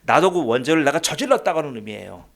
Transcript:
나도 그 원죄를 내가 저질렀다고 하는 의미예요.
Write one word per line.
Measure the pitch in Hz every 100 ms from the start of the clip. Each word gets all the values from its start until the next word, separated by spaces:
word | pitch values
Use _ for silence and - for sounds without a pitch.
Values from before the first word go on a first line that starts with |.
나도 | - 127 190
그 | 180
원죄를 | 123 123 127 160
내가 | 139 156
저질렀다고 | - 147 262 254 202 160
하는 | 147
의미예요. | 117 104 104 98 90 -